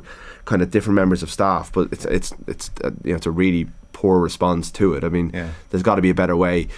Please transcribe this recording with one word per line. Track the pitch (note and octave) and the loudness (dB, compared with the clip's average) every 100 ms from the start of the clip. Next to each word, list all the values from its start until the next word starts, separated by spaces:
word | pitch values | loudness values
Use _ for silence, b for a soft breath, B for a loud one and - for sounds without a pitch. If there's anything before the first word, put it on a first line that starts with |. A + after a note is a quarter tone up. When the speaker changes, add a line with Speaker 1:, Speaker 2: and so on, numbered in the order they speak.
| B B B B - | B B B B -2
Speaker 1:
kind | G2 | 0
of | F2+ | 2
different | G#2 G#2+ G2+ | 0 2 4
members | F#2+ F2+ | 4 2
of | D#2+ | -2
staff, | - G2 F2 E2+ | -2 0 0 -2
but | - F2 | -2 -2
it's, | - - | -2 -2
it's, | - - - - | -2 -2 -10 -10
it's, | - - - | -10 -10 -8
uh, | - - | -8 -6
you | - | -4
know, | E2+ | -4
it's | E2+ | -2
a | |
really | E2 F#2+ F2 D#2+ - - | 0 2 2 -2 -10 -16
poor | - G2 F#2 | 0 4 4
response | E2+ - F#2 F2 E2 | 2 0 0 0 -4
to | - G2 | 0 2
it. | C#2+ | 2
I | E2 | 0
mean, | F2 E2+ | 0 -2
Speaker 2:
Yeah. | F2+ E2+ D#2+ B | -4 -8 -12 B
Speaker 1:
there's | F#2 | -2
gotta | F#2 G2 | 2 4
be | F#2 | 4
a | F#2 | 4
better | F#2 E2+ | 2 2
way. | F2+ F2 E2 | 2 2 -2